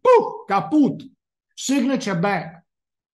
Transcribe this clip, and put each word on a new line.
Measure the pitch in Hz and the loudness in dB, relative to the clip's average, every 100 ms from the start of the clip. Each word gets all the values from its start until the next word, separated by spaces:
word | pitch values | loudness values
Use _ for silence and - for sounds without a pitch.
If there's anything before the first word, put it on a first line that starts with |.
¡puf! | 494 480 - - - | 4 4 2 -6 -4
Caput. | 196 - 311 247 - - _ _ _ _ | -4 0 2 2 0 -12 _ _ _ _
Signature | - - 277 247 262 - 180 | -8 -2 0 0 -2 -2 -2
Bank, | 202 190 - - _ _ _ _ _ | -2 -2 -6 -16 _ _ _ _ _